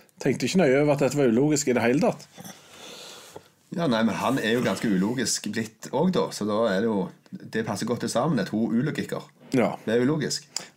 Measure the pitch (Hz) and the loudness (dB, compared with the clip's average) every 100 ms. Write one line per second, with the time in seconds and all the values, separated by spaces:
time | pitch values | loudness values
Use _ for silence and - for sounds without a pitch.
0 | - _ 143 104 131 185 151 135 147 147 | -20 _ -2 0 0 4 4 6 4 4
1 | 135 139 131 113 151 147 - 120 113 139 | 2 4 4 4 4 2 2 2 2 4
2 | 220 - - - - - - - - - | 2 -2 -10 -20 -20 -20 -20 -20 -18 -18
3 | - - - - - _ _ - 165 113 | -18 -18 -20 -20 -20 _ _ -4 0 2
4 | 113 87 107 127 110 120 117 95 120 95 | 2 0 -2 0 2 2 0 0 0 2
5 | 98 131 107 - 104 107 107 - - 127 | 0 -2 -2 -4 -4 -6 -6 -10 -6 -2
6 | 180 147 80 - 104 104 117 95 113 101 | 0 0 -2 -4 -2 0 2 2 0 0
7 | 90 - _ - - 110 110 98 110 120 | -4 -8 _ -18 -8 -6 -4 -4 -4 -4
8 | 113 113 147 139 95 110 113 117 147 - | -2 0 0 0 -2 -2 0 0 -2 -4
9 | - - - _ - 131 101 - - 117 | -6 -8 -12 _ -4 0 0 -2 -2 0
10 | 123 160 104 - - - - | 2 0 -2 -6 -8 -14 -14